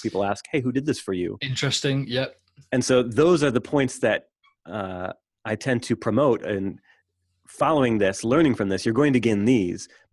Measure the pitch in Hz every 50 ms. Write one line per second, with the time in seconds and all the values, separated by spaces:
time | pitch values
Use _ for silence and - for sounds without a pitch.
0 | - 113 - 95 98 98 101 - - - - 151 120 127 117 135 147 151 127 -
1 | - - 95 90 87 87 101 - 143 135 131 - 147 139 131 - - 143 135 139
2 | 135 110 120 127 131 120 - _ _ _ _ - - _ 131 127 123 - 131 127
3 | 123 120 113 113 151 175 180 156 147 143 113 123 - - 151 143 135 127 - -
4 | - 110 104 - - _ _ _ _ _ _ _ _ - 90 107 98 95 92 90
5 | 90 - - - _ _ _ _ - 110 107 107 - 135 127 120 - - 120 -
6 | - 120 104 127 147 139 113 - - 87 104 95 98 98 - - _ _ _ _
7 | _ _ _ _ _ _ _ _ _ - - - 147 143 160 147 131 120 113 107
8 | 101 95 98 - - 113 127 160 165 143 113 - 104 98 95 95 - 120 110 127
9 | 147 147 135 123 104 113 107 101 101 117 131 117 95 87 - - - - _ _
10 | _ _